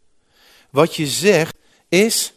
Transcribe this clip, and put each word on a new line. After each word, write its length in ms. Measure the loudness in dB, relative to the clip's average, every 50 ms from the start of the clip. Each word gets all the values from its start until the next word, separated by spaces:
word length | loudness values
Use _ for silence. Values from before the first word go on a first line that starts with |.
| _ _ _ _ _ _ _ _ _ _ _ _ _ _
Wat 260 | _ 2 2 2 0
je 120 | -6 -6 -6
zegt 500 | -6 -2 0 2 2 2 0 -2 -6 _ _ _ _ _ _ _
is 460 | 0 2 2 2 0 -4 -6 -8 -10